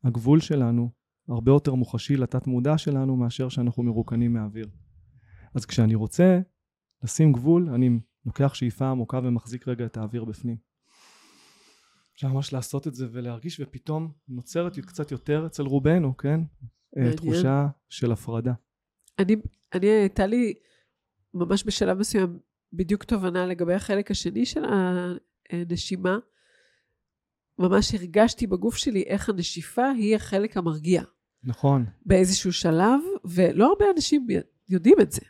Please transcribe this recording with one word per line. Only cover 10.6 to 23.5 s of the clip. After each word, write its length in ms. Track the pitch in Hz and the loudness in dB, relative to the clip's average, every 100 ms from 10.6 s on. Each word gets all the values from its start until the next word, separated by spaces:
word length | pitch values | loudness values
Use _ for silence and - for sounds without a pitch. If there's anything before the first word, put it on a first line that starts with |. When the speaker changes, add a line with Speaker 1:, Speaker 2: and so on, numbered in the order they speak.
| _ _ _ _ _ _ _ _ _ _ _ _ _ _ _ | _ _ _ _ _ _ _ _ _ _ _ _ _ _ _
Speaker 1:
אפשר 140 | _ 139 | _ -4
ממש 260 | 135 139 | -2 -4
לעשות 340 | 135 120 139 156 | -8 -6 -8 -8
את 80 | 123 | -10
זה 120 | 127 | -10
ולהרגיש, 480 | 120 120 117 147 165 | -8 -10 -10 -12 -12
ופתאום 520 | 143 131 - 156 160 147 - | -14 -14 -8 -6 -6 -12 -14
נוצרת 520 | 123 120 165 175 180 | -14 -8 -6 -4 -8
קצת 320 | - - 147 | -14 -10 -8
יותר 340 | 131 - 151 160 | -8 -2 -2 -2
אצל 180 | - | -6
רובנו, 540 | 139 139 139 175 147 127 | -2 0 2 2 2 -2
כן? 220 | 139 160 | -2 -2
אה, 600 | 165 _ 120 _ _ - | -2 _ -20 _ _ 0
Speaker 2:
מעניין. 140 | 123 156 | 0 0
Speaker 1:
תחושה 520 | 160 170 180 139 143 139 _ | -2 0 2 2 0 -4 _
של 220 | - 120 | -4 -2
הפרדה. 420 | 110 - 117 120 117 _ _ _ _ _ - | -2 -4 -4 -4 -4 _ _ _ _ _ -4
Speaker 2:
אני, 160 | 190 220 - _ _ | 0 0 -2 _ _
אני, 140 | 185 196 | 0 4
הייתה 380 | 214 196 - 196 | 4 2 0 0
לי 280 | 233 233 - _ _ _ _ _ _ _ | 2 0 -4 _ _ _ _ _ _ _
ממש 300 | 180 170 196 220 | -6 0 0 -2
בשלב 320 | - 190 185 | -2 0 0
מסוים 420 | 214 220 185 175 _ _ _ | 0 0 0 -4 _ _ _
בדיוק 300 | 170 175 202 | -8 -2 -2
תובנה 420 | - 220 185 180 | -2 -2 -2 -2
לגבי 280 | 180 | -2